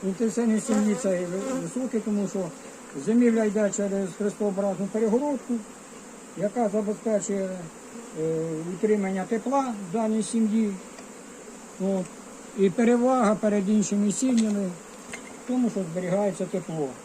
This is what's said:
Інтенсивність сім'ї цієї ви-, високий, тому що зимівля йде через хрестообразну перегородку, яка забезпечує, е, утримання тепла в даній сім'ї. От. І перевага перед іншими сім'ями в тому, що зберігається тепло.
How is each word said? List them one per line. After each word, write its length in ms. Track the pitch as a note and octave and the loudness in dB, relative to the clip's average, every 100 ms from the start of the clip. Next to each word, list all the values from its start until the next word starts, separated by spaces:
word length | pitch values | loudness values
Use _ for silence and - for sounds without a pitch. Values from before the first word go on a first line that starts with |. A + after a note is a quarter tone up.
Інтенсивність 600 | F#3+ F#3 A3+ A3 A#3 A3 G#3 | -2 0 0 2 2 2 2
сім'ї 280 | G#3+ G#3+ | 2 4
цієї 320 | G3+ G3 F3+ F3+ | 2 2 0 0
ви-, 120 | F#3 | -4
високий, 600 | G#3 - E3+ B3 B3+ A3+ | -2 -4 -4 -4 -2 -2
тому 280 | G#3+ G#3 F#3+ | 0 0 0
що 160 | G3 F3 - - - - C#3 D3 | -2 -4 -6 -16 -16 -12 -6 2
зимівля 380 | A#3 A#3+ A3+ | 6 6 6
йде 260 | G#3+ G3+ G#3 G3 | 2 2 0 0
через 320 | G3+ G3 F#3+ D#3+ | -2 0 -4 -2
хрестообразну 680 | G#3 - G#3 F#3+ G3+ F3+ G3 | -4 0 -2 0 0 0 -2
перегородку, 680 | G#3+ A3+ A3+ D4 C4+ - A#3+ - - - - - - - - | 0 2 2 2 -2 -2 -4 -4 -18 -18 -18 -18 -18 -16 -4
яка 320 | G3+ A#3+ A3 | -2 0 2
забезпечує, 800 | G#3 G#3 G#3 A#3 G#3 G3+ G3 F#3+ F#3 E3 - - A3+ A#3 D#3+ | 2 0 -2 0 0 0 -2 -2 -6 -10 -14 -16 -16 -12 -4
е, 260 | D#3+ D#3+ E3 D#3 E3 | -2 0 -2 -4 -6
утримання 500 | F3+ G#3+ G#3+ F#3+ F#3+ F3+ | -2 2 4 2 0 0
тепла 460 | A3+ B3 C#4 C4 G#3+ F#3+ | -2 2 2 2 -4 -4
в 20 | |
даній 300 | G3 A3 A3 | -2 0 0
сім'ї. 520 | G#3 A#3 A3 A3 G#3+ F#3+ - - - - - - - - - - | 0 2 4 4 2 -2 -10 -16 -16 -18 -18 -18 -18 -18 -18 -4
От. 240 | F#3+ F#3+ F3+ - - - - A#3+ | 0 0 -2 -10 -16 -16 -12 4
І 120 | G3 | 4
перевага 640 | F3 A#3 A#3+ B3 C4 G#3 | 6 6 6 6 4 4
перед 340 | G#3+ G#3+ G#3 F#3+ | 4 4 2 4
іншими 440 | G#3+ F#3+ G#3 G#3 | 2 4 2 2
сім'ями 580 | F#3 C4 A#3 A3 G3+ F#3+ E3+ - - - - - - | 2 2 4 4 2 -2 -6 -14 -18 -14 -14 -14 -16
в 40 | - | -2
тому, 220 | B3+ A#3+ | 2 2
що 100 | G3+ F3+ | 0 -2
зберігається 540 | E3+ F3+ F#3+ G#3 F#3 F3+ | -2 0 2 2 0 -2
тепло. 420 | F#3 - D#3+ C#3 A#2+ | -4 -4 -4 -4 -4